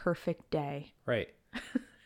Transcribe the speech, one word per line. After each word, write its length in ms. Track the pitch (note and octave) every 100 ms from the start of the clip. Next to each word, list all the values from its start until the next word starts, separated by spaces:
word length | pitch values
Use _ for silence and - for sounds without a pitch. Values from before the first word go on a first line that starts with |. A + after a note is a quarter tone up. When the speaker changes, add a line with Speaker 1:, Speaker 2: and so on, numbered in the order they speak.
Speaker 1:
perfect 480 | F3 E3+ - E3 -
day. 440 | D#3 C#3+ C#3+ C#3+ _ -
Speaker 2:
Right. 220 | A#2 - - _
Speaker 1:
<laughs> 80 | - - - - -